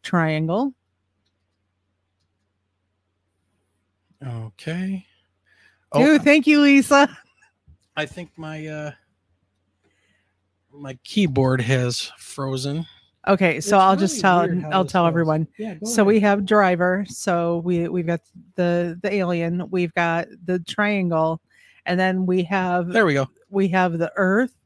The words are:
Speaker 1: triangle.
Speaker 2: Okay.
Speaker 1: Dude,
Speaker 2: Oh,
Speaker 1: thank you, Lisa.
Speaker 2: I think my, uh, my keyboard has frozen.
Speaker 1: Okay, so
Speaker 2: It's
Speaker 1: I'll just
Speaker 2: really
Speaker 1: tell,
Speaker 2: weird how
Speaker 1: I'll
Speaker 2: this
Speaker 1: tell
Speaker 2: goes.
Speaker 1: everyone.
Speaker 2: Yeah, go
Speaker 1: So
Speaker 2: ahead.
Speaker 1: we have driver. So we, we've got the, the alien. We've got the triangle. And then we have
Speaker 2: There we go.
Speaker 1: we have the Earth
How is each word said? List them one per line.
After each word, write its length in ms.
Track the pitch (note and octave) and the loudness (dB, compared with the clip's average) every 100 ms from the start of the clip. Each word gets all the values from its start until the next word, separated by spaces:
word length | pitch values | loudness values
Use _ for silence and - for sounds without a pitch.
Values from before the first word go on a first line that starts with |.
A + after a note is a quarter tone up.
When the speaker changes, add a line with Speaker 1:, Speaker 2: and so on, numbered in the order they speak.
Speaker 1:
triangle. 720 | - F3 D#3+ D#3 D#3+ F#3+ C#4 - _ _ _ _ _ _ _ _ _ _ _ _ _ _ _ _ _ _ _ _ _ _ _ _ _ _ _ _ _ _ _ _ _ _ C3+ | -2 -2 0 -2 -2 -2 -4 -8 _ _ _ _ _ _ _ _ _ _ _ _ _ _ _ _ _ _ _ _ _ _ _ _ _ _ _ _ _ _ _ _ _ _ -12
Speaker 2:
Okay. 800 | A#2 A2 _ D#3+ E3+ F#3+ F#3+ _ _ _ _ _ _ _ _ _ | -12 -12 _ -10 -8 -6 -8 _ _ _ _ _ _ _ _ _
Speaker 1:
Dude, 280 | - C#4 D4+ | 2 4 4
Speaker 2:
Oh, 20 | |
Speaker 1:
thank 240 | C#4+ D4 C#4+ | 4 4 4
you, 140 | D4 | 4
Lisa. 480 | C#4+ C#4 - C#4 C#4+ - _ _ _ _ _ _ _ - | 6 6 6 4 4 0 _ _ _ _ _ _ _ -8
Speaker 2:
I 80 | D3+ | -8
think 260 | - E3+ - | -10 -16 -14
my, 280 | D#3 D#3 D#3 | -14 -12 -12
uh, 240 | D3+ D3+ - _ _ _ _ _ _ _ _ _ _ _ _ _ _ _ _ _ | -12 -12 -16 _ _ _ _ _ _ _ _ _ _ _ _ _ _ _ _ _
my 240 | C#3+ C#3 C3 | -18 -16 -16
keyboard 560 | - G#3+ F3+ C3+ C3 C3 | -4 0 2 2 2 0
has 500 | A2+ C3 B2 A2+ - - | 0 0 0 -4 -10 -16
frozen. 680 | - - C3+ C3 C#3 D3+ E3 _ _ _ - | -18 -10 -8 -6 -6 -6 -8 _ _ _ -2
Speaker 1:
Okay, 320 | G3 F#3 C#3+ | 2 2 0
so 160 | G3 G3+ | 2 4
Speaker 2:
It's 60 | |
Speaker 1:
I'll 120 | F#3+ F#3+ | 4 4
just 160 | G3 | 0
Speaker 2:
really 80 | A#3+ | 0
Speaker 1:
tell, 180 | G3 F3 | 2 2
Speaker 2:
weird 200 | F3 F3+ | 2 -2
how 80 | D3+ | -2
Speaker 1:
I'll 120 | F#3+ | -2
Speaker 2:
this 80 | F3+ | 0
Speaker 1:
tell 120 | F#3 | 0
Speaker 2:
goes. 60 | E3+ | 2
Speaker 1:
everyone. 380 | E3 D#3+ D#3 D#3+ - | 2 0 -2 -4 -8
Speaker 2:
Yeah, 160 | G#3+ E3 | -12 -10
go 100 | G#3+ | -4
Speaker 1:
So 160 | A#3 | 2
Speaker 2:
ahead. 40 | G3+ | 4
Speaker 1:
we 120 | A3 | 4
have 240 | G#3 G3+ F#3+ | 2 0 2
driver. 600 | G#3+ F#3+ F3 F3+ F#3 G3 | 4 4 2 0 -2 -4
So 500 | A#3+ - E3+ E3+ E3+ | -6 -2 -2 0 -2
we, 300 | E3+ F3 E3+ | -2 -2 -2
we've 200 | F3+ E3 | -4 -2
got 140 | E3+ _ - - - | -4 _ -20 -12 -2
the, 420 | F3 F3 F3 E3+ | 0 0 -2 -4
the 100 | G3+ | -4
alien. 560 | G3+ F3+ F3 E3+ F3 - | -2 -2 -2 -2 -4 -4
We've 240 | F3+ E3+ | -2 -2
got 340 | F3 E3+ E3 - - E3+ | -2 -2 -2 -6 -12 -6
the 140 | F#3 | -6
triangle. 840 | E3 - G#3 G#3 F3+ D#3+ D#3+ D#3+ _ _ _ _ - | -4 -4 -2 0 0 0 0 -2 _ _ _ _ -4
And 140 | F3+ | 0
then 260 | F#3 F#3 F#3 | 0 0 0
we 180 | F#3 | 0
have 440 | F3 G3 F#3 F3+ F3 | 0 -2 0 -2 0
Speaker 2:
There 180 | A3 F#3+ | 0 2
we 80 | |
go. 140 | C#3 C3 _ _ | 0 -4 _ _
Speaker 1:
we 180 | G3 G3 | -2 0
have 280 | F#3 F3+ E3 | 0 0 -2
the 140 | E3+ - | -4 0
Earth 400 | F#3 G3+ B3+ _ | 0 0 -2 _